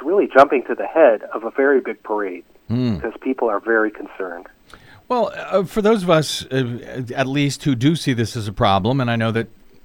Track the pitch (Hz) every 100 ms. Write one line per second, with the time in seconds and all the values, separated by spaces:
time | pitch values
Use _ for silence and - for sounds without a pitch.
0 | 135 202 131 131 139 123 - 110 98 160
1 | 143 107 - 110 113 - 139 135 113 107
2 | - 104 98 85 - _ - 117 127 90
3 | 110 - 135 131 117 101 113 113 107 -
4 | - - 92 87 - _ _ - - -
5 | - 247 214 - 165 196 185 220 202 226
6 | 175 160 139 - - 131 120 120 117 123
7 | 120 135 131 143 143 - 151 120 139 170
8 | - 120 110 120 104 98 110 98 101 135
9 | 120 117 113 110 113 - - -